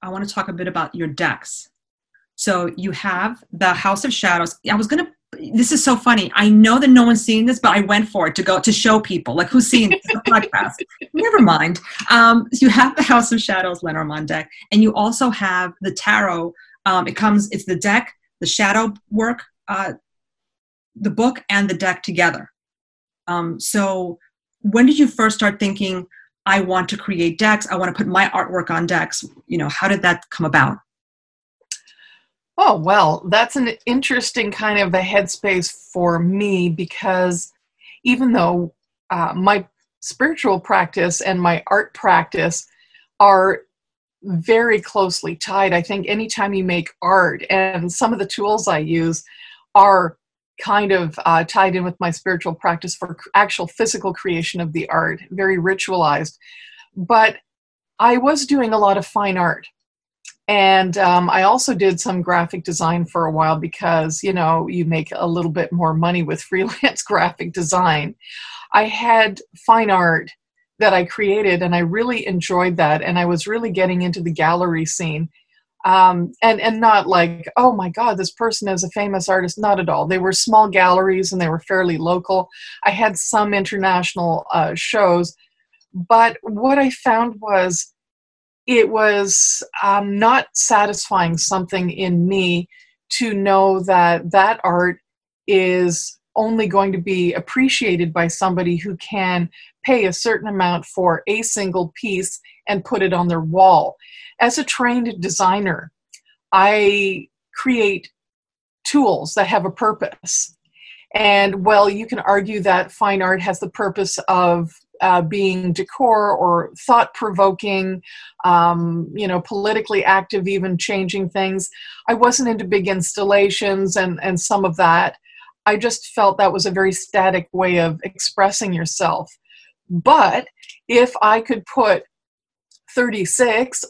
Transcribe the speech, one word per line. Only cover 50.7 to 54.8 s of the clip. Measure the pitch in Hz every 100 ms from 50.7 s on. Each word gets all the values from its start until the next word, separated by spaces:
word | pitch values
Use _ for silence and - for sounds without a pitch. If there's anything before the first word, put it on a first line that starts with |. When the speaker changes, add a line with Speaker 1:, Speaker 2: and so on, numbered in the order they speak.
| 208 202
Speaker 2:
of, | 190 170 -
uh, | 170 165
tied | 165 202 190 180
in |
with | 180 180
my | 175
spiritual | 160 190 175 180
practice | 165 180 170 175 -
for | 175
cr-, | 165 -
actual | 196 202 - 170
physical | - 226 202 190
creation | 175 190 170 165 180
of | 165
the | 160